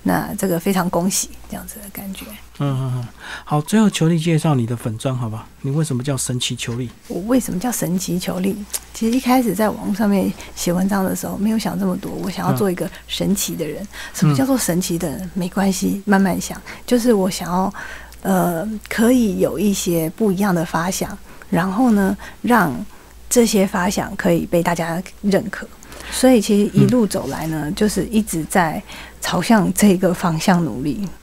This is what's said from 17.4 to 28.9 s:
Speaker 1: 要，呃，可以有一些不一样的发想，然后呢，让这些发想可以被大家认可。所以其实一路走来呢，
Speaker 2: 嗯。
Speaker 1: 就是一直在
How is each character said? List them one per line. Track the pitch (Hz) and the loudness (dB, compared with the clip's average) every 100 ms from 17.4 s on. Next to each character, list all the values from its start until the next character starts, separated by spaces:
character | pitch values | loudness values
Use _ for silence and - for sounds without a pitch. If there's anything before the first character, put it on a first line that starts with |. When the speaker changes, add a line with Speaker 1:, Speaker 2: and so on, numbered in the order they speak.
| 170 | -2
Speaker 1:
要， | 180 190 - - - - - | -2 -2 -4 -14 -14 -16 -6
呃， | - 185 175 165 208 214 - | 0 2 2 0 -4 -8 -6
可 | - 233 | 2 4
以 | 254 220 185 | 6 4 2
有 | 185 135 | 0 2
一 | 208 | 0
些 | 190 - 170 160 | 0 0 0 -2
不 | - 220 | 0 0
一 | 185 | 2
样 | 208 | 2
的 | 175 | 2
发 | 170 165 175 | 0 -2 -2
想， | 185 175 208 - - - | -4 -6 -8 -16 -20 -2
然 | 185 190 | 0 0
后 | 190 254 | 2 4
呢， | 208 196 202 - - | 4 4 0 -8 -6
让 | 214 240 170 120 208 - - - - | 2 4 2 -2 -10 -14 -20 -20 0
这 | 247 | 2
些 | 226 208 190 | 4 4 2
发 | 196 180 | 0 -2
想 | 196 143 | -2 -4
可 | 196 175 | -2 2
以 | 170 156 | 2 2
被 | 175 | 0
大 | 175 | 2
家 | 170 165 170 - - | -2 -2 -4 -8 -4
认 | 202 190 220 | 0 0 0
可。 | - - - - - - | -10 -12 -16 -20 -16 -10
所 | - 262 | 2 6
以 | 247 | 6
其 | 196 202 | 6 4
实 | 202 | 4
一 | 196 - | 6 6
路 | 247 | 4
走 | 202 190 - | 2 0 -4
来 | - | -6
呢， | 160 156 | -4 -4
Speaker 2:
嗯。 | 151 | -4
Speaker 1:
就 | 196 208 | 0 0
是 | 196 147 | 0 0
一 | 220 | 0
直 | 214 165 | 0 -4
在 | 151 196 160 160 - | 0 0 0 -2 -10